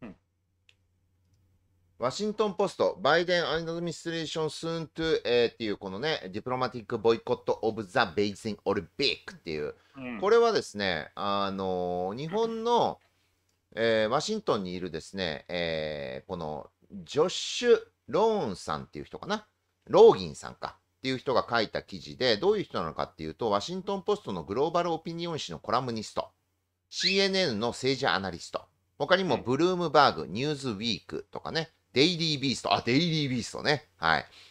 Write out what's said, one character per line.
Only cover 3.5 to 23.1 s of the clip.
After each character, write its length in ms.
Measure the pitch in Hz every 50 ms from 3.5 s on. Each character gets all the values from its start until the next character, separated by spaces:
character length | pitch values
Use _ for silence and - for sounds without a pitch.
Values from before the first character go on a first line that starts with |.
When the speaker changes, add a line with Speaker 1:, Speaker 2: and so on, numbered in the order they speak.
| 151 165
Speaker 2:
ド 180 | 165 160 165 170
ミ 60 | 170
ニ 80 | 170 151
ス 100 | - -
ト 80 | 170
レ 120 | 165 165 160
ー 20 |
シ 120 | 139 -
ョ 100 | 165 156
ン 20 | 151
soon 400 | - - 165 165 165 165 160 -
to、 320 | _ 165 160 160 151 - -
え 220 | 113 120 120 117
ー、 80 | 107 -
っ 20 |
て 80 | - 113
い 60 | 104
う 80 | 95
こ 120 | - 104 95
の 100 | 95 104
ね、 300 | 139 160 151 - - 92 90
デ 80 | 104
ィ 20 | -
プ 60 | 127
ロ 80 | 127
マ 120 | 127 127 123
テ 100 | - 120
ィ 20 |
ッ 40 | 101
ク 120 | - 120
ボ 160 | 110 101 117 117
イ 80 | 113
コ 140 | - - 123
ッ 80 | - -
ト 140 | - 113 -
オ 100 | - 113
ブ 140 | 107 113 107
ザ 260 | - - 131 117 95 80
ベ 120 | 107 104
イ 80 | 107 98
ジ 180 | - - 110
ン 40 | 101
グ 60 | - -
オ 80 | 98 98
リ 80 | 104
ン 80 | 85 - _
ピ 260 | - 143 113 - - -
ッ 20 |
ク 100 | - -
っ 20 |
て 140 | - - 82
い 80 | 78 76 73
う、 80 | 71 - _ _ _ -
Speaker 1:
う 140 | 135 127 123 120
ん。 40 | 101
Speaker 2:
こ 100 | 185 202
れ 60 | 226
は 140 | 233 233 226
で 100 | 202 139 -
す 140 | - -
ね、 360 | 101 101 92 85 76 71 - -
あ 340 | - 98 101 101 101 98 98
の 640 | 98 95 95 92 92 90 90 87 90 90 90 95 104
ー、 40 |
日 100 | 127 151
本 380 | 160 190 220 233 226 226 226 220
の、 340 | 240 240 226 135 95 - - _ _ _ _ _ _ _ _ _ _ _ _ _ _ -
え 340 | - 113 117 110 110 110
ー、 20 | 107
ワ 100 | 123 151
シ 160 | - 208 220
ン 60 | 214
ト 160 | - - 135
ン 80 | 107 92
に 80 | 90 90
い 60 | 90
る 100 | 90 87
で 80 | 80 78
す 160 | - - -
ね、 300 | 98 92 80 73 - -
え 760 | - 87 87 85 82 80 78 78 78 76 73 69 64 64 69 -
ー、 20 |
こ 80 | - 92
の 340 | 87 80 76 76 69 - - _ _ _ _
ジ 300 | - 98 82 - - 139
ョ 60 | 170
ッ 40 | 185
シ 380 | - - - - - - 240
ュ・ 100 | 240 226 - - - _ _ _
ロ 320 | - 127 175 214 226 214 202
ー 120 | 151 110
ン 40 | 87
さ 220 | - - - 80
ん 60 | 71 65
っ 40 |
て 100 | - -
い 40 | 73
う 40 | 67
人 140 | - - -
か 80 | -
な、 180 | 175 208 220 - _ _ _ _ _ _ _ _
ロ 240 | - 127 185 226 226
ー 60 | 143
ギ 80 | 101 90
ン 100 | 78 67
さ 140 | - - 62
ん 40 | -
か 220 | - 71 67 - _
っ 220 | _ _ _ _
て 80 | - 131
い 20 |
う 60 | 131
人 160 | 123 - 143 120
が 120 | 98 - -
書 100 | 120 117
い 80 | 107
た 160 | - - 73 -
記 160 | - 98 80
事 160 | 67 73 71
で、 220 | - 127 127 107
ど 140 | 101 170 196
う 60 | 220
い 40 | 196
う 20 | 151
人 160 | - - 107
な 60 | 87
の 80 | 80 71
か 100 | 78 73
っ 100 | -